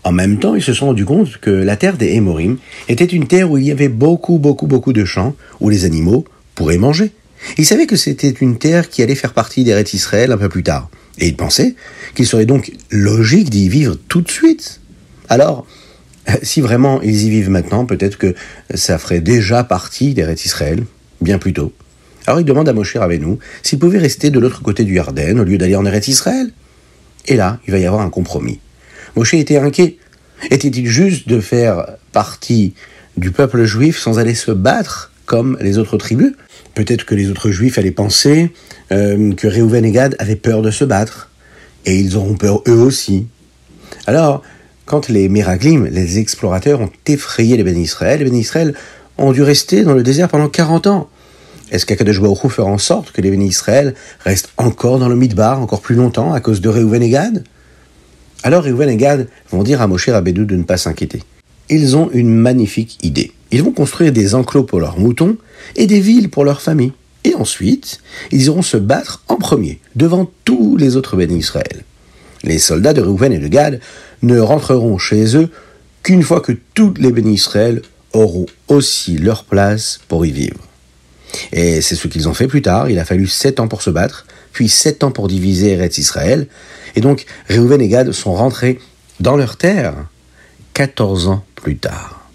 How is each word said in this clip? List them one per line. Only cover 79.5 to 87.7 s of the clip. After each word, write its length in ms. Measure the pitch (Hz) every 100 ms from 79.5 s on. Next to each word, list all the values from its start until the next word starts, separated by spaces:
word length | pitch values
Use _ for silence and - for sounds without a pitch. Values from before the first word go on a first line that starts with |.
| 98 98 107 - - _
pour 180 | 82 82
y 60 |
vivre. 280 | 69 67 - - _ _ _ _ _ - - -
Et 300 | 82 85 80
c'est 140 | - 85
ce 120 | 82
qu'ils 220 | 82 78
ont 40 |
fait 140 | - 127
plus 140 | 147
tard. 280 | 104 92 139
Il 100 | 95
a 60 | 85
fallu 220 | 92 95
sept 320 | - 139 135
ans 80 | 117
pour 140 | 90
se 80 | -
battre, 360 | 85 107 - - - _
puis 160 | - 117
sept 340 | - 160 -
ans 80 | 143
pour 160 | 120 101
diviser 440 | 92 92 92 104
Eretz 260 | 92 90 -
Israël. 500 | - - 87 135 143 - - - - -
Et 60 |
donc, 240 | 123 143 - - -
Réhouven 340 | 101 120